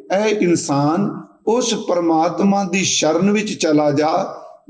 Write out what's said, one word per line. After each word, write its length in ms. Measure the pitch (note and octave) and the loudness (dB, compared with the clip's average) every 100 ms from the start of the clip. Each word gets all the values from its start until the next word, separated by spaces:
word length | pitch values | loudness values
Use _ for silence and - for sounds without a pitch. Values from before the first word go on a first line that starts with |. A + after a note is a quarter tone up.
| - | -4
ਐ 140 | F#3+ A3 | 0 0
ਇਨਸਾਨ, 960 | - F3 E3+ - C#3+ D3 F3 G3+ - - _ - | 0 2 2 0 0 0 0 -2 -6 -16 _ -2
ਉਸ 280 | A#3+ A#3+ A3 - | 0 0 -4 -2
ਪਰਮਾਤਮਾ 760 | F3 E3 D#3+ E3+ E3 G3 G3 | 0 0 0 0 0 2 2
ਦੀ 200 | F#3+ F#3+ | 0 -2
ਸ਼ਰਨ 460 | D#3+ - D#3 D#3+ G3 | 0 0 0 2 2
ਵਿੱਚ 240 | G#3+ G#3+ | 0 -2
ਚਲਾ 360 | - E3 D3+ D3+ | -2 0 2 2
ਜਾ, 440 | C#3 D3+ F3 - - - - - | 2 0 0 -4 -10 -16 -20 -4